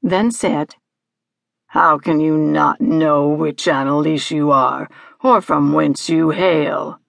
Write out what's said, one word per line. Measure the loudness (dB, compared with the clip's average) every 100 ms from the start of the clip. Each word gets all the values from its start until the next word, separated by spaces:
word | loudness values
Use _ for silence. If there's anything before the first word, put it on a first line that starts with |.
then | 0 0 0
said, | 0 -2 -2 -4 -10 _ _ _ _ _ _ _ _ _
How | 0 2 2
can | 0 0
you | 0 0
not | 0 0 0 0
know | 0 0 2 2 0
which | 0 -4 -4 -2
Annalise | -2 0 0 0 -2 -4
you | -2 2
are, | 2 2 -2 -10 -16 -20 _
or | 0 0
from | 2 0 2
whence | 2 0 -2 -2
you | 0 0
hail? | 2 2 2 0 -4 -8 -12